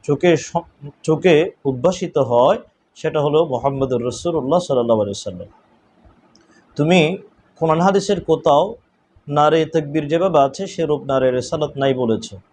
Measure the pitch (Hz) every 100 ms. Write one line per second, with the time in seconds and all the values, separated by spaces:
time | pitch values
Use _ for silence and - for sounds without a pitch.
0 | - 143 180 160 - 170 - _ 143 _
1 | - 156 185 151 175 - 139 127 175 185
2 | 180 156 135 120 131 220 - _ _ -
3 | 160 147 147 147 170 123 135 139 131 123
4 | 120 123 170 160 131 170 180 131 117 110
5 | 101 101 101 90 85 _ _ _ _ _
6 | _ _ _ _ _ _ _ - 151 185
7 | 156 190 - _ _ _ 160 160 185 196
8 | 190 196 - 156 160 143 190 - _ _
9 | _ _ - 143 151 160 160 165 143 156
10 | 143 165 190 156 139 170 185 - 156 147
11 | 139 135 131 127 120 156 147 135 135 127
12 | 120 110 - 95 _